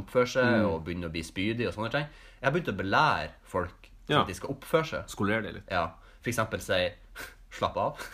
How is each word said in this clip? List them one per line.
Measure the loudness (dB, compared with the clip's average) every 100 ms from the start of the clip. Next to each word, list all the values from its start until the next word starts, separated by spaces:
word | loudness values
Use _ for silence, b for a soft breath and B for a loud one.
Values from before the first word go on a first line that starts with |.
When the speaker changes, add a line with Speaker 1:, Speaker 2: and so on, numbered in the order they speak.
Speaker 1:
oppføre | 0 2 2
seg, | 4
Speaker 2:
Mm. | 4 4 4
Speaker 1:
og | 0 -4
begynner | -6 -4
å |
bli | -6
spydig | -6 -2 -2 0 -2
og |
sånne | -2 -4
ting, | -4 -4 b b b
jeg |
har | 0
begynt | 0 -2
å | -4
belære | 2 4 4 2 -2 -10
folk | -6 -4 -4 -8 -20 -18 0
for |
Speaker 2:
Ja. | 2
Speaker 1:
at | 2
de |
skal | -2 -6
oppføre | -8 2 2 2
seg. | -4 -6
Speaker 2:
Skolere | -2 2 2
det | 0
litt. | -10 -4
Speaker 1:
Ja. | 0 0 -4 b b
For | -6
eksempel | -2 -2 -2
si, | 0 2 0 -4 -18 -16
<laughs> | -16 -16 -16
"Slapp | -2 -2 0
av." | -2 -2 -10